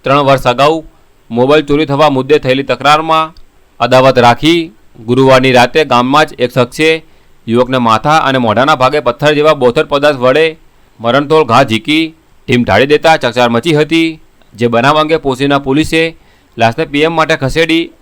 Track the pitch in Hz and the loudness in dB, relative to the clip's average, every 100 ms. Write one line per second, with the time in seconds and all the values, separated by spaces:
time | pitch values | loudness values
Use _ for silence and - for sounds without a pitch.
0 | 127 143 135 135 131 123 147 165 156 _ | 0 0 2 0 0 0 0 0 -8 _
1 | _ _ _ 117 127 151 147 147 151 139 | _ _ _ -2 2 2 0 -2 -2 0
2 | 151 131 131 147 135 131 139 123 139 151 | 0 0 0 0 0 -4 -4 -2 0 0
3 | 165 160 160 - - _ _ _ 120 127 | 0 -2 -2 -10 -20 _ _ _ 0 2
4 | 131 127 117 117 151 170 165 _ _ - | 4 4 2 2 0 0 -4 _ _ -16
5 | 113 131 135 131 131 123 123 156 147 123 | -4 2 4 4 4 2 2 0 0 0
6 | 123 143 156 - 123 131 120 - 156 160 | 0 0 -2 -4 -4 -2 -4 -2 -2 -2
7 | - _ _ _ - 117 127 131 117 110 | -8 _ _ _ -4 -2 0 0 0 0
8 | 147 160 135 131 117 104 139 147 131 147 | 0 0 0 -2 0 0 0 0 0 0
9 | 123 120 147 147 151 147 123 135 147 143 | -4 -2 -2 2 0 2 0 0 -4 0
10 | 147 135 123 143 160 160 _ _ _ _ | 0 0 0 2 0 -4 _ _ _ _
11 | 113 131 143 156 147 117 175 110 143 156 | -2 -2 2 0 2 2 2 -2 -2 -2
12 | 160 - _ _ - 123 117 98 139 147 | -2 -10 _ _ -2 -2 2 0 2 2
13 | 165 160 127 117 123 117 165 151 151 160 | 2 0 -2 0 0 0 0 0 0 0
14 | 160 156 _ _ _ 98 117 117 131 156 | -2 -6 _ _ _ -4 -2 0 0 0
15 | 156 160 139 127 139 143 139 139 151 160 | 0 -2 -2 -4 -2 -2 -2 -2 0 -2
16 | 165 160 _ _ _ - 113 117 160 143 | -4 -8 _ _ _ -2 -2 -2 -4 -2
17 | 156 165 156 156 135 156 165 165 170 _ | 0 0 -2 -2 -2 -2 0 -2 -4 _